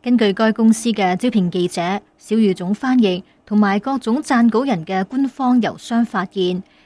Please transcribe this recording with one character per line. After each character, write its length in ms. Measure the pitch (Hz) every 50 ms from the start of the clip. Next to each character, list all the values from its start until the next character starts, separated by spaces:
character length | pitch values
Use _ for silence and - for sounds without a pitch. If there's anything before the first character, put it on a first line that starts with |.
根 160 | - 247 247
據 160 | 233 214 208 190
該 200 | - 226 220 214
公 200 | - 226 226 226
司 160 | 220 - 240 226
嘅 240 | 202 202 185 180
招 120 | 185 - 247
聘 220 | - 226 185 175
記 160 | 165 185 175
者、 160 | 175 - - 170 175 190 202 - _ _
小 200 | _ - - 214
語 180 | 220 226 202 185
種 180 | - 185 175 208
翻 240 | - - 262 254
譯 280 | 254 226 196 180 180 185 _ _ _ _
同 140 | - 214 208
埋 220 | 208 202 196 208
各 180 | 202 269 277 269
種 240 | - - 220 285 311
撰 260 | - 285 247 233 233
稿 140 | 220 220 269
人 240 | 277 240 170 156
嘅 180 | - 190 185 190
官 240 | - - 254 277 262
方 320 | - - 277 247 247 254
郵 160 | 214 - -
箱 280 | - - - 240 233 233
發 200 | 220 - 202 185
現， 360 | 190 - 202 185 180 180 185 190 _ _ _ _